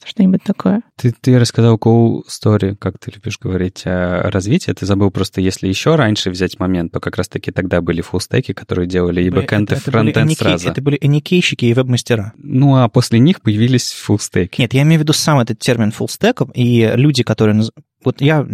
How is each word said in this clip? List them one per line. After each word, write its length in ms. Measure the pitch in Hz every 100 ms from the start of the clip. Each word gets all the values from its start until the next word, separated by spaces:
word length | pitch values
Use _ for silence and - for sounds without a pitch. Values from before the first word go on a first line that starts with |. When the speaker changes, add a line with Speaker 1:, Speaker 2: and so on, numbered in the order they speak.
Speaker 1:
что-нибудь 400 | - - 185 190
такое. 380 | - - 190 202 - -
Speaker 2:
Ты, 160 | 120 -
ты 160 | 127 127
рассказал 420 | 117 - 117 113
cool 420 | 113 117 117 - -
story, 480 | - 107 107 95 101
как 240 | 95 -
ты 100 | -
любишь 300 | 101 107 -
говорить, 420 | - 92 92 - 92
о 440 | 90 90 90 90
развитии. 400 | 98 98 175 -
Ты 160 | 98 95
забыл 240 | 98 101
просто, 300 | 95 95 -
если 260 | 92 - 95
ещё 300 | 95 - 160
раньше 340 | 110 107 95
взять 300 | 90 90 -
момент, 320 | 92 90 85
то 80 | 90
как 160 | - -
раз-таки 340 | 90 - -
тогда 300 | - 92 90
были 220 | 87 85
фуллстеки, 500 | - 90 - 123 -
которые 340 | - - 92 90
делали 340 | 90 90 87
и 100 | 90
Speaker 3:
Были, 100 | 90
Speaker 2:
бэкэнд, 320 | 90 104 104
и 20 |
Speaker 3:
это, 80 | 143
это 80 | -
были 220 | 113 110
Speaker 2:
фронтенд 180 | - 151
Speaker 3:
НК 80 | 160
Speaker 2:
сразу. 300 | 101 87 87
Speaker 3:
это 120 | 85
были 180 | 139 143
N 180 | 139 147
K-щики 440 | - 180 - -
и 100 | 120
веб-мастера. 600 | 117 127 123 - 113 101 -
Speaker 2:
Ну, 400 | - 131 143 131
а 120 | 120
после 300 | - - 113
них 220 | 147 190
появились 500 | 113 107 120 127 -
фуллстеки. 720 | - - 101 - 101 87 -
Speaker 3:
Нет, 140 | 120
я 80 | 131
имею 180 | 147 160
в 20 |
виду 100 | 151
сам 280 | 151 - 143
этот 180 | 113 110
термин 320 | - 117 104
фуллстеком, 640 | - 113 - 208 - -
и 380 | - 120 120 110
люди, 300 | 117 147 127
которые 320 | 117 110 107 107
наз-, 160 | 110 - - _
вот 160 | 131 -
я 240 | 143 156 120